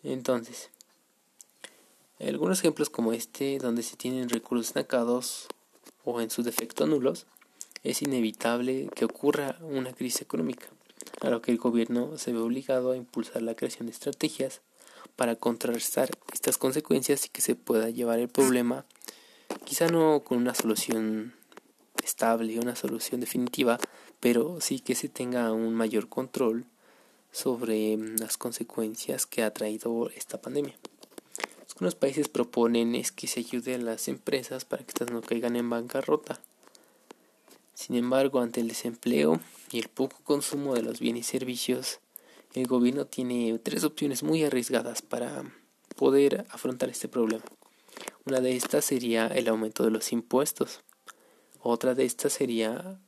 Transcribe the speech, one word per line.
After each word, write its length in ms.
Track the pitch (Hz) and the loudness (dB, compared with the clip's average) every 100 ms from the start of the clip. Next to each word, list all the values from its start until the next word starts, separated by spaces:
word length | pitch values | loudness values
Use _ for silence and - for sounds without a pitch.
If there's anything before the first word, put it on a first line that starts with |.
Entonces, 680 | 139 131 123 123 117 - - _ - _ _ _ _ _ - _ - _ _ _ _ _ | -4 -4 0 0 -2 -16 -18 _ -20 _ _ _ _ _ -20 _ -20 _ _ _ _ _
algunos 400 | - 139 175 185 | -6 0 0 4
ejemplos 320 | 165 - 147 | 2 2 -2
como 220 | - 117 | 0 0
este, 460 | 113 - - 139 139 | 0 -4 -4 -2 0
donde 260 | 127 117 | 0 -2
se 100 | 113 | -4
tienen 340 | - 123 127 123 | -6 -4 -2 -2
recursos 380 | 117 - 123 113 | -4 0 -2 -2
estancados 800 | - - 127 117 123 123 - - - _ _ - _ | -4 0 0 2 0 -2 -10 -12 -16 _ _ -20 _
o 180 | - 120 | -6 -4
en 80 | 113 | -2
su 140 | - | -2
defecto 460 | 120 117 117 - 151 | -2 -2 -4 0 2
nulos, 380 | 151 127 - - _ _ _ - - | 4 2 0 -10 _ _ _ -18 -8
es 180 | 135 127 | -4 -2
inevitable 880 | 147 127 113 - 117 120 123 131 139 - | 0 2 0 0 0 2 0 -2 -4 -2
que 80 | |
ocurra 540 | 117 - 139 147 139 127 | -2 2 2 2 -2 -6
una 320 | 160 139 127 | -4 -4 -4
crisis 300 | 127 127 - | -4 -4 -4
económica, 440 | - - - 123 - - _ - - - | -2 -2 -2 -4 -12 -20 _ -18 -14 -4
a 100 | 139 | 0
lo 100 | 117 | 0
que 120 | 120 | 2
el 60 | 117 | 2
gobierno 600 | 120 117 113 120 127 156 | 4 2 2 0 -2 -4
se 140 | - | -4
ve 80 | 117 | 0
obligado 500 | 117 127 139 131 127 | 0 -2 0 0 2
a 60 | 127 | -2
impulsar 460 | 123 - 113 117 | -4 -6 -4 -4
la 120 | 113 | -4
creación 320 | 117 131 - 120 | -2 -4 -4 -10
de 60 | |
estrategias 680 | - 143 135 156 - 131 - _ _ - - - - | -6 -6 -2 -4 -2 -6 -6 _ _ -20 -20 -20 -2
para 160 | 120 | 0
contrarrestar 760 | 113 120 113 123 117 - - 131 - - | 0 -2 -2 -2 -2 0 0 0 -2 -10
estas 260 | - - 127 | -4 0 2
consecuencias 680 | 135 139 151 156 127 143 - | 2 0 2 2 4 0 0
y 20 | |
que 100 | - | -2
se 160 | - 123 | 0 0
pueda 340 | - 117 113 | 2 2 2
llevar 300 | 117 120 117 | 0 0 2
el 80 | 123 | 2
problema, 560 | - 135 123 120 131 - - - - - - _ - | 4 6 6 2 -2 -6 -18 -18 -18 -20 -20 _ -10
quizá 240 | - - 165 | -6 2 4
no 340 | 165 160 147 | 6 6 6
con 140 | - 123 | 4 2
una 160 | 123 | 2
solución 800 | 117 113 107 - 113 110 110 113 - _ - _ _ _ - | 2 2 0 0 0 0 -2 -4 -12 _ -20 _ _ _ -8
estable, 560 | - - 113 113 113 113 | -6 0 2 2 0 -2
una 160 | 120 120 | -4 -4
solución 440 | - 113 - 123 | -4 -4 -4 -4
definitiva, 600 | 117 123 120 - 127 120 - - - - | -2 -2 -2 2 2 2 -2 -8 -20 0
pero 400 | 123 117 143 175 | 4 4 2 -2
sí 180 | - 135 | -2 -4
que 160 | - | -2
se 140 | 123 147 | -2 -2
tenga 440 | - 123 123 117 | -6 -2 0 2
un 220 | 113 113 | 0 0
mayor 340 | 113 113 110 110 | 0 2 0 0
control 580 | - 127 - 123 117 123 _ _ _ _ _ _ | -6 -4 0 2 2 -4 _ _ _ _ _ _
sobre, 640 | - 135 120 117 110 107 107 | -4 -2 -2 0 2 2 0
mm, 240 | 110 113 | 0 -4
las 160 | 107 - | -4 -4
consecuencias 920 | 123 113 120 - 110 110 - 131 - | -4 -6 -6 -2 -4 -4 -6 -4 -2
que 160 | - | 0
ha 100 | 110 | 0
traído 560 | - 107 107 120 117 117 | 0 -4 -2 -2 -2 -4
esta 300 | - - 107 | -6 -10 -10
pandemia. 360 | 131 139 139 - - _ - - _ - | -4 -4 -4 -8 -20 _ -20 -20 _ -10
Lo 380 | - - - | -10 -12 -20
que 100 | - | -2
unos 120 | 180 165 | -2 0
países 320 | 139 139 143 | 0 0 -2
proponen 640 | - 120 - 117 117 117 | 0 -2 2 4 4 2
es 160 | 123 120 | 0 -4
que 160 | - - | -6 -6
se 140 | - | -6
ayude 340 | 113 123 127 | -4 -6 -4
a 40 | 127 | -4
las 280 | 117 110 - | -4 -4 -6
empresas 580 | 131 - 139 127 131 | -4 -2 -2 -2 -10
para 200 | - - | -6 -8
que 60 | 127 | -6
estas 200 | - 120 | -6 -4
no 100 | 117 | -4
caigan 360 | 110 120 120 120 | -2 -2 0 0
en 120 | 120 | 0
bancarrota. 720 | 117 123 135 135 151 - - - _ - - _ _ _ - _ _ _ - _ | -2 -2 -4 0 0 0 -12 -12 _ -20 -20 _ _ _ -20 _ _ _ -20 _
Sin 220 | - - 123 | -16 -2 0
embargo, 420 | 123 131 135 135 | 2 4 4 2
ante 220 | 120 117 | 0 -2
el 80 | 117 | -4
desempleo 720 | 113 123 120 120 143 147 80 - - - | -4 -6 -4 0 4 4 2 -2 -20 -8
y 80 | 120 | -6
el 80 | 110 | -6
poco 280 | - 135 - | -4 -4 -4
consumo 540 | - 143 139 143 143 123 | 0 0 0 -4 0 0
de 60 | |
los 180 | 113 110 | 0 -2
bienes 260 | 120 120 120 | -2 -2 -4
y 120 | 131 | -4
servicios, 600 | 127 123 - 127 123 - _ - - - - | -4 -4 -2 -2 -2 -10 _ -20 -20 -20 -10
el 120 | - 123 | -4 2
gobierno 400 | 127 123 143 - | 4 4 2 -4
tiene 520 | - 127 123 117 113 | -4 -2 0 0 0
tres 220 | - - | -2 0
opciones 380 | 151 - 143 127 | -2 0 -2 0
muy 200 | 151 160 | 2 2
arriesgadas 600 | 151 131 120 123 120 113 | 4 2 2 0 0 -8
para 420 | - 120 123 139 131 - _ _ _ - | -6 -4 -4 -6 -10 -16 _ _ _ 2
poder 500 | 135 139 143 190 - | 4 6 6 4 -4
afrontar 380 | - 131 127 127 | -6 -6 -2 -2
este 200 | - - | -2 -6
problema. 360 | 127 113 113 - - - _ _ - - - | 0 0 0 -8 -20 -20 _ _ -14 -14 -10
Una 160 | - 131 | -2 0
de 160 | 127 127 | 2 0
estas 280 | - 147 | 2 2
sería 420 | - 135 120 113 113 | 2 0 2 2 2
el 220 | - 117 | 2 2
aumento 360 | 110 110 - | 2 0 2
de 60 | 117 | 2
los 220 | 110 - | 4 0
impuestos. 680 | 117 - 127 147 - - - _ _ - - _ _ _ - | -2 2 2 2 0 -4 -4 _ _ -20 -20 _ _ _ -6
Otra 340 | 123 117 127 | 0 2 2
de 100 | 127 | 2
estas 280 | 131 - 143 | 0 0 -2
sería 640 | - 131 113 110 120 185 190 | 0 0 2 0 -2 -8 -14